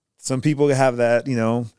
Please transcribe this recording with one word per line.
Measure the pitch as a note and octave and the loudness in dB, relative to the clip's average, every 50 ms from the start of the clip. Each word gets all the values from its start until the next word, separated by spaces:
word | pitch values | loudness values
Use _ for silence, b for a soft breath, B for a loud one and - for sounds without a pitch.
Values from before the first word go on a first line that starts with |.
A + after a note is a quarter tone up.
| _ _ _ | _ _ _
some | _ - - C3+ C3 | _ -8 -6 -4 -2
people | - D3+ D3+ C3+ D3 | -2 -2 0 2 2
have | C#3+ C#3 C3 C3+ C3 A#2+ | 2 2 2 2 2 2
that, | A#2+ A#2+ A#2 A#2+ A#2 A2+ | 2 2 2 2 0 0
you | C#3 C3 | -2 -2
know, | A#2 A2+ A2+ A#2 A#2+ A#2+ A2+ - | -2 0 0 -2 -2 -4 -8 -12